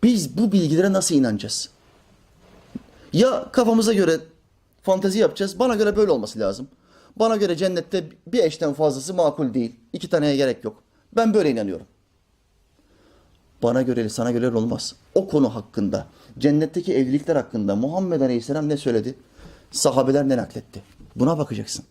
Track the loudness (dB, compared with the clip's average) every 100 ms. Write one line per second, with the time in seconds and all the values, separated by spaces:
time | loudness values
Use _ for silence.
0 | 4 2 0 -2 2 2 2 2 2 2
1 | 2 2 2 -2 -6 -8 -10 _ _ _
2 | _ _ _ _ _ -20 -18 -18 -18 -20
3 | -4 2 2 2 -4 0 2 2 2 2
4 | 2 0 -4 _ _ _ _ _ -2 0
5 | 2 2 2 0 -6 0 0 2 0 2
6 | 2 2 -2 -4 -4 -4 -10 _ _ _
7 | _ -2 0 2 0 0 -2 -2 -4 -6
8 | -6 -16 -6 0 0 0 -4 0 0 0
9 | -6 0 0 0 -2 -2 -4 -6 _ -12
10 | -2 0 0 2 0 -2 -8 -12 _ _
11 | _ 0 2 4 2 0 -4 -8 -12 _
12 | _ _ _ _ _ _ _ _ _ _
13 | _ _ _ _ _ _ 0 0 0 0
14 | -2 -2 -2 0 0 0 -2 -4 -8 -14
15 | _ -2 0 2 0 -2 -10 -4 -2 -2
16 | -6 -18 -20 -2 2 2 2 -2 -2 0
17 | 2 0 0 -2 0 -4 -2 0 -2 -2
18 | -2 0 0 0 -2 -4 -2 -2 0 -2
19 | -2 -10 _ _ -20 -20 _ -2 0 2
20 | 2 2 2 0 -2 -10 -14 -20 -20 -20
21 | -20 -2 0 0 -2 -6 -8 -12 -14